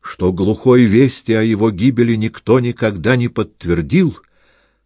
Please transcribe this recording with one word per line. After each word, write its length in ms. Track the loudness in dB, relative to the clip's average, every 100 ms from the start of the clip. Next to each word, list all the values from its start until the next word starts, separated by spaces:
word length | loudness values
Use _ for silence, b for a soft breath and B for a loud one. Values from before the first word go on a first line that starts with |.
что 320 | -18 -4 -4
глухой 520 | -2 -2 0 2 4
вести 480 | 4 4 2 -2 -4
о 100 | -2
его 300 | 0 0 -2
гибели 420 | 0 -2 0 0
никто 460 | -2 -4 -8 0 0
никогда 560 | 0 -4 -4 -2 -2 0
не 100 | -2
подтвердил, 880 | -4 -8 _ -4 -4 0 0 0 -4 _ _ _ _ _ _